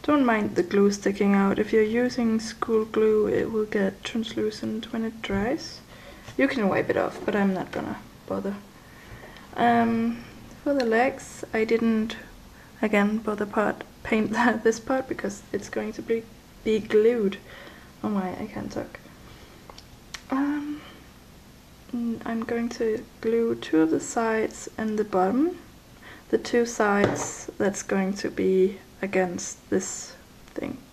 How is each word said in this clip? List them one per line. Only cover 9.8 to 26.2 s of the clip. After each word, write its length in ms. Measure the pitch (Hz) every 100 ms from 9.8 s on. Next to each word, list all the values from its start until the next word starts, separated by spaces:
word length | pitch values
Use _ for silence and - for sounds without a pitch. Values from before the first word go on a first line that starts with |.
| 233 226 233 233 - - - -
for 100 | 294
the 100 | 285
legs, 600 | 233 220 262 - - - -
I 80 | 226
didn't, 520 | 226 226 226 220 220 - - - - - - -
again, 360 | 220 208 202 214
bother 280 | 220 208 208
part, 380 | 220 208 - - -
paint 280 | - 226 214
<laughs> 80 | 220
that, 260 | 240 226
this 160 | 226 226
part 260 | - 262 262
because 360 | - 196 202 -
it's 160 | 196 -
going 240 | 220 214
to 100 | 220
be, 220 | - 226 220 - - -
be 160 | 226 220
glued. 560 | 208 214 226 240 196 - - - - - - -
Oh 60 | 214
my, 220 | 202 185 -
I 100 | 214
can't 260 | - 208
talk. 260 | - - - - - - - - - - - - - - - -
Um, 500 | 269 285 294 294 294 - - - - - - - - - - -
mm, 260 | 240 233 226
I'm 180 | 233 226
going 260 | 226 233 240
to 340 | - 226 214 - -
glue 340 | 226 233 233
two 260 | 233 - 311
of 100 | 320
the 100 | 294
sides 680 | - 240 226 220 220 - - -
and 220 | 220 214
the 60 |
bottom. 540 | 214 190 185 240 330 370 - - - - - -